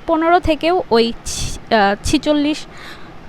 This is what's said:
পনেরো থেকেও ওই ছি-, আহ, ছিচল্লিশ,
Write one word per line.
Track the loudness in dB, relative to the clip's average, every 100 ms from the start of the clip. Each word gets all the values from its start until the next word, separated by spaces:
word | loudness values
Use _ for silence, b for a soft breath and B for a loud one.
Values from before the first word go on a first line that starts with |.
| 2
পনেরো | 0 4 4
থেকেও | 4 0 2 0 2
ওই | 2 2 -2 -8
ছি-, | -6 -6 -6 0 2
আহ, | 4 0
ছিচল্লিশ, | 0 0 2 0 0 -2 -8 B B B B B